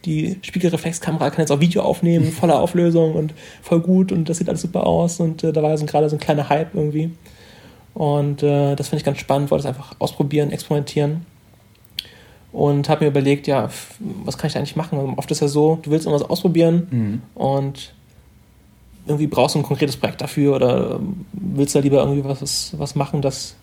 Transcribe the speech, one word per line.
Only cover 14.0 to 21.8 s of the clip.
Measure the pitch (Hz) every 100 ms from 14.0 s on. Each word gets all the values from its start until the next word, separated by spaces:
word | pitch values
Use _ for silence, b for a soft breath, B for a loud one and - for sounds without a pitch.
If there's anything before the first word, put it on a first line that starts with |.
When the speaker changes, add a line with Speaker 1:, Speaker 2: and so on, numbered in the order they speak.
| - 95 - -
Speaker 1:
kann | 156
ich |
da | 135
eigentlich | 139 -
machen? | 160 147
Also | 135 123
oft | -
ist | 147
ja | 147
so, | 147 151 160
du | 151
willst | 156 160
irgendwas | 147 143
ausprobieren | 170 190 165 165 170 170
Speaker 2:
Mhm. | 127 107 117 - -
Speaker 1:
und | 131 139 139 135 - - _ - - - _ _ _ _ - - -
irgendwie | 147 151
brauchst | 135 131 156
du |
ein |
konkretes | 139 135 147 131
Projekt | - -
dafür | 139 - 143 139
oder, | 123 127 120 131
ähm, | 135 - -
willst | - - 139 143
da |
lieber | 147